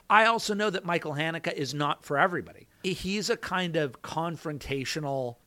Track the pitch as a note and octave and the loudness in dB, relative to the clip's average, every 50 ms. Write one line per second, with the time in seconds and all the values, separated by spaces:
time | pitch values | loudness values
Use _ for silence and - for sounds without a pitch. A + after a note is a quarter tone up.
0 | _ - G3 G#3+ A3 A3+ A#3 A3 - - G#3 G3+ G#3+ G#3+ F3 F#3+ - F3 F3 E3 | _ 6 6 8 8 6 4 2 0 -2 0 0 0 0 0 -2 -2 -2 -2 -2
1 | - D3+ C#3 C#3+ D#3 E3 E3 E3 - E3 - - C#3+ B2 C#3+ D3 D3 D3 - - | -2 -2 -2 -2 -2 -2 -2 -4 -4 -4 -2 -2 -4 -4 -2 -2 0 0 -2 -4
2 | - - D3 C#3 F3 F#3+ F3+ C#3 F2+ - - - - _ _ - - F#3 F3 - | -4 -2 4 6 6 6 4 0 -6 -6 -14 -20 -20 _ _ -6 -4 -4 -2 -2
3 | - F#3 G3+ G#3+ F3+ G3 A3+ - - - F#3 F#3 F3+ E3+ D#3+ D#3+ D3 C3 - - | -2 -2 -2 0 0 0 -2 -2 -2 -4 -2 -2 -2 0 0 0 0 0 -4 -8
4 | - - - D#3+ E3 E3+ D#3+ - - D#3+ D3 C3+ - - C#3 C#3 B2+ - - D#3+ | -12 -8 -4 -4 -4 -4 -6 -6 -6 -8 -8 -6 -6 -4 -4 -4 -2 -4 -4 -4
5 | D3+ C#3 C#3 C3+ B2+ A#2+ A#2 _ _ | -4 -2 -2 -2 -4 -4 -8 _ _